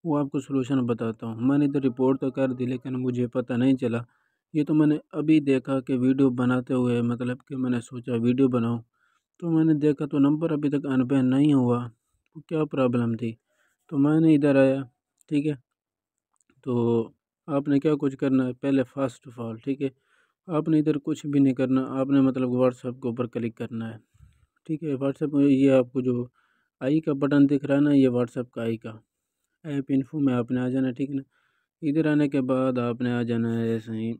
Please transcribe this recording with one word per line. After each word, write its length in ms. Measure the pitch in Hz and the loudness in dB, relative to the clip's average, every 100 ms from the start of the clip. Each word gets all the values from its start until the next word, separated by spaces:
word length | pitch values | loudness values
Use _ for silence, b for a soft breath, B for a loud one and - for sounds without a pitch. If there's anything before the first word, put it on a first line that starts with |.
वो 120 | 170 147 | -2 -2
आपको 220 | 139 147 | -2 -6
सॉल्यूशन 400 | 135 135 123 135 | -4 -4 0 -2
बताता 460 | 123 113 117 113 117 | 0 -2 -4 -6 -10
हूँ। 200 | 113 127 | -2 0
मैंने 180 | 143 143 | 2 2
इधर 160 | 143 | 0
रिपोर्ट 380 | 131 123 127 135 | -2 0 0 0
तो 80 | 135 | -2
कर 220 | 131 135 | -2 -2
दी, 120 | 123 123 | -2 -4
लेकिन 300 | 127 131 127 | -6 -6 -4
मुझे 300 | 127 123 120 | -4 -2 -2
पता 260 | 127 120 120 | -4 -4 0
नहीं 200 | 131 131 | 2 2
चला। 280 | 123 120 120 _ _ _ _ | 0 -4 -8 _ _ _ _
ये 100 | 156 | -4
तो 100 | 147 | 0
मैंने 260 | 156 151 151 _ | 2 2 0 _
अभी 260 | 160 147 156 | -6 2 2
देखा 380 | 139 131 123 135 | 2 -2 0 -6
कि 160 | 127 131 | -2 0
वीडियो 340 | 127 135 135 | 0 2 2
बनाते 420 | 123 123 127 123 | 2 0 0 -2
हुए, 280 | 131 123 120 | -2 0 0
मतलब 400 | 120 120 123 123 | -2 -4 -6 -8
कि 140 | _ 135 | _ -6
मैंने 260 | 127 120 | -4 -4
सोचा 340 | - 123 123 117 | -6 -14 -6 -2
वीडियो 320 | 120 123 135 | 0 2 2
बनाऊँ, 340 | 123 113 117 - _ _ _ _ _ | 2 -2 -4 -8 _ _ _ _ _
तो 100 | 170 | -2
मैंने 240 | 160 160 151 | 2 2 2
देखा 300 | 151 143 147 | 2 0 -2
तो 140 | 151 | 2
नंबर 320 | 139 151 165 | 2 2 0
अभी 160 | 147 147 | -2 -2
तक 160 | 143 139 | -2 0
अनबैन 380 | 131 127 139 127 | -2 2 2 2
नहीं 280 | 131 151 | 2 4
हुआ। 340 | 139 123 120 120 | 4 2 0 -4
तो 540 | _ _ _ _ 160 | _ _ _ _ -20
क्या 220 | - 160 151 | -6 -4 -2
प्रॉब्लम 500 | 143 127 120 117 113 | 0 0 2 -2 -4
थी, 160 | 117 110 _ _ _ _ _ | -6 -10 _ _ _ _ _
तो 60 | 147 | 0
मैंने 360 | 143 156 160 | 2 4 6
इधर 240 | 151 147 135 | 6 4 4
आया, 240 | 135 135 127 _ _ _ _ | 4 2 -6 _ _ _ _
ठीक 160 | 147 151 | -2 -2
है। 100 | 139 _ _ _ _ _ _ _ _ _ _ | -6 _ _ _ _ _ _ _ _ _ _
तो 500 | 139 120 117 117 107 _ _ _ - | -4 0 2 0 -2 _ _ _ -6
आपने 320 | 143 147 139 | -4 0 0
क्या 140 | 156 147 | 0 0
कुछ 200 | 143 135 | -2 -2
करना 300 | 139 131 127 | 0 0 0
है, 80 | 123 | -4
पहले 280 | 139 135 123 | -2 0 -2
first 420 | 139 135 - 135 | -4 -6 -6 -20
of 100 | 117 | -12
all, 240 | 113 110 | -12 -10
ठीक 180 | 139 135 | -8 -4
है, 100 | 135 _ _ _ _ _ - | -6 _ _ _ _ _ -6
आपने 320 | 156 160 156 | -4 0 2
इधर 180 | 151 147 | 2 -2
कुछ 260 | 160 147 151 | -4 -6 -2
भी 140 | 143 | 2
नहीं 140 | 139 | 2
करना, 280 | 127 131 131 127 131 | 2 0 0 -2 -4
आपने 220 | 135 139 | 2 4
मतलब 340 | 131 131 127 123 | 2 0 -2 2
WhatsApp 400 | 127 123 123 127 | 2 0 -10 -6
के 140 | 127 | -6
ऊपर 180 | 117 117 | -4 -6
क्लिक 300 | 120 113 - | -4 -6 -8
करना 320 | 117 113 113 | -10 -8 -10
है, 100 | 110 _ _ - _ _ _ - | -12 _ _ -20 _ _ _ -10
ठीक 140 | 156 | -8
है। 140 | 160 131 | -4 -2
WhatsApp 360 | 139 135 151 | -2 -2 -2
में 120 | 143 143 | 2 4
ये 240 | 135 139 | 6 6
आपको 300 | 131 123 131 | 4 2 -2
जो 280 | 123 120 123 _ _ _ _ _ | -2 -2 -6 _ _ _ _ _
आई 180 | 131 156 | -2 0
का 140 | 156 139 | 0 -2
बटन 320 | 139 143 139 | 2 4 4
दिख 180 | 143 139 | 2 0
रहा 120 | 139 | 2
है 60 | |
ना, 100 | 147 | 4
ये 160 | 143 131 | 4 4
WhatsApp 400 | 123 117 131 123 - | 2 -2 -4 -10 -6
का 60 | |
आई 160 | 113 113 | -6 -6
का 240 | 113 110 _ _ _ _ _ _ 160 | -10 -16 _ _ _ _ _ _ -6
ऐप 240 | 143 135 | -6 0
इन्फो 280 | 135 131 156 | -2 -2 -2
में 140 | 139 | 0
आपने 260 | 123 117 127 | 0 0 -2
आ 80 | 127 | -2
जाना 180 | 131 131 | -2 -2
है, 60 | |
ठीक 160 | 123 139 | -4 -6
है 60 | 139 | -6
ना। 80 | 135 _ _ _ _ _ | -10 _ _ _ _ _
इधर 260 | 156 151 151 | -2 0 2
आने 200 | 151 147 | 2 0
के 100 | 143 | 0
बाद 360 | 131 131 131 123 | 0 0 0 0
आपने 320 | 120 120 123 | -2 -2 -2
आ 80 | 120 | -2
जाना 280 | 117 117 117 | -2 -2 -2
है 220 | 117 113 113 | -2 -2 -4
ऐसे 160 | 107 | -6
ही 160 | 110 113 | -8 -8